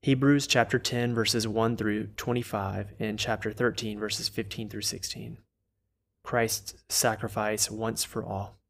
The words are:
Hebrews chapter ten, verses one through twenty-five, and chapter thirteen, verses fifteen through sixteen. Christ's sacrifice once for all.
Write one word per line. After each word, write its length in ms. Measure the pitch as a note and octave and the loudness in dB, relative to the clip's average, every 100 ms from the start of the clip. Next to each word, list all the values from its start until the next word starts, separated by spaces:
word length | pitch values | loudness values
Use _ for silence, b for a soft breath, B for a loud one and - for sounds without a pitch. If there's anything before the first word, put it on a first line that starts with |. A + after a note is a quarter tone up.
Hebrews 460 | - C3+ C#3 C#3+ C#3 | 4 6 6 6 6
chapter 320 | B2+ A#2 B2+ | 4 4 2
ten, 340 | - B2 A#2+ | 0 0 0
verses 340 | A#2 A2 A#2+ A2 | 2 2 2 0
one 300 | G#2+ A2+ A#2 | 2 2 2
through 300 | G#2+ G#2 G#2+ - | 0 0 -4 -6
twenty-five, 760 | - B2 A#2+ G#2+ G2 G2 G2+ - | -2 -2 0 -2 -2 -2 -6 -6
and 200 | A2 G#2+ | -6 -2
chapter 340 | - A2 A2 | -2 -2 -2
thirteen, 460 | G#2+ B2 - A2+ G#2 | 2 2 2 -6 -4
verses 280 | G#2+ - - | -4 -2 -4
fifteen 400 | - G#2 - G#2+ | -4 -6 -6 -8
through 140 | G#2 | -4
sixteen. 560 | G2+ F#2+ - - A2+ A2+ _ _ _ _ _ _ _ _ | -6 -6 -8 -8 -10 -14 _ _ _ _ _ _ _ _
Christ's 500 | - B2 A2+ - - - _ | -2 0 2 0 -6 -18 _
sacrifice 840 | - A#2+ A2 A2 - G#2+ G#2+ - | 2 2 0 -4 -2 0 0 -2
once 320 | G#2+ A2+ A2 | -2 -2 -2
for 220 | - - - | -4 -4 -4
all. 320 | G2 G2+ - _ | -6 -6 -12 _